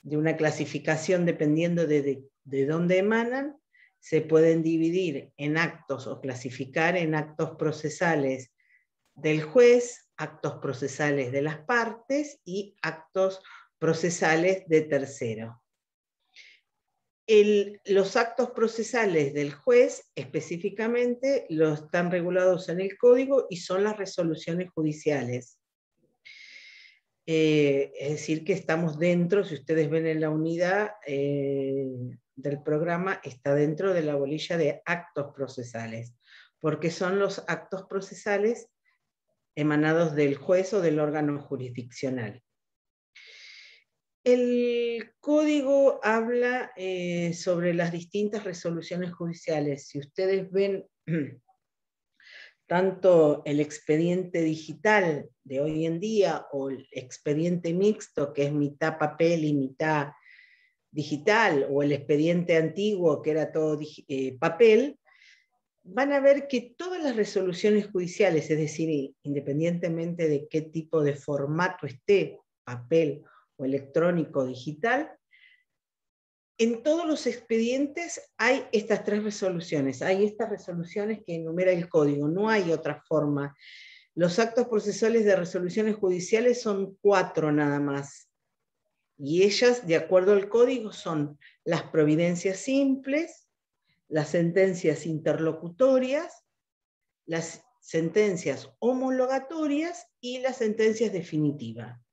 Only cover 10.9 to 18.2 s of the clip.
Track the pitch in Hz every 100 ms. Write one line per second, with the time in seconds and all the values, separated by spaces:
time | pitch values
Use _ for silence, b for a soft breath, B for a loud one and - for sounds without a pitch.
10.9 | - 147 143 123 135 147 151 - 240 220
11.9 | 214 _ 277 294 - - 190 202 _ 160
12.9 | 160 - 185 190 190 B B B _ 160
13.9 | 160 175 175 170 160 175 190 - 156 156
14.9 | 139 135 - 120 110 113 120 _ _ _
15.9 | _ _ _ _ B B B _ _ _
16.9 | _ _ _ - 214 208 208 202 - -
17.9 | 196 196 247